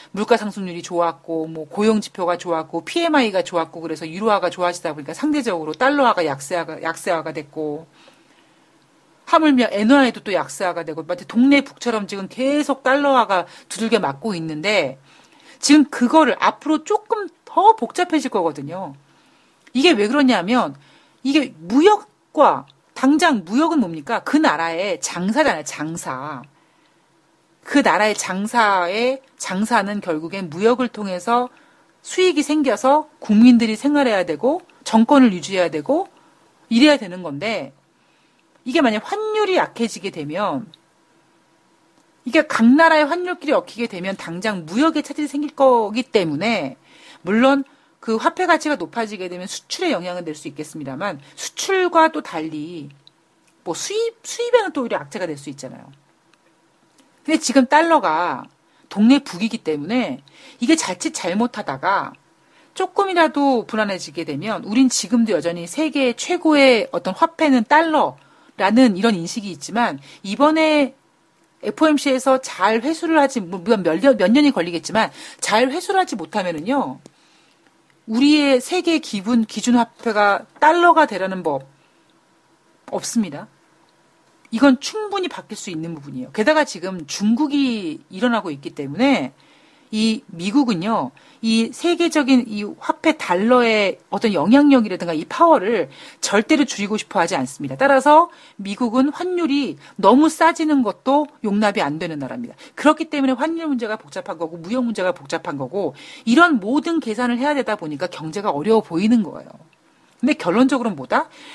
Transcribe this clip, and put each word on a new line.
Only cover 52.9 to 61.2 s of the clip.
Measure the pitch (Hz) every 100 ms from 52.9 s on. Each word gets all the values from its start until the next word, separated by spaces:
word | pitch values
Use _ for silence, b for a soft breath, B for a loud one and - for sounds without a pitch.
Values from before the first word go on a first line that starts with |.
| _ _ _ _ _ _ _
뭐 | -
수입, | 160 - 427 466 -
수입에는 | - - 480 480 381
또 | 285
오히려 | 240 190
악재가 | 143 208 175
될 | 143
수 | 147
있잖아요. | 139 127 120 - 135 _ _ _ _ _ _ _ _ _ _ _ _ -
근데 | 311
지금 | - 269 254
달러가 | 302 330 339 180 156 175 127 - _ b b b
동네 | 202 220 277
북이기 | 277 175 214 233
때문에 | - 147 151 247 190 127 _ B B B
이게 | 240 320
자칫 | - 180 320
잘못하다가 | -